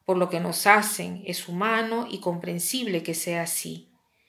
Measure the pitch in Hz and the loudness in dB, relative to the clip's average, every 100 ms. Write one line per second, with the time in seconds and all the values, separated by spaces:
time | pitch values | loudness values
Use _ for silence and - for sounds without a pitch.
0 | - 180 180 175 175 165 208 214 208 - | 0 2 2 0 -2 2 8 8 6 -2
1 | 180 180 190 175 - 175 220 226 226 233 | -6 -8 -6 -8 -4 -2 2 2 0 -2
2 | 240 190 180 170 175 175 - 254 226 170 | -4 -4 -4 -4 -4 -4 -2 -2 -2 -2
3 | 165 165 175 170 165 - - 165 - _ | -2 -4 -2 -2 -2 -4 -6 -10 -16 _
4 | _ _ | _ _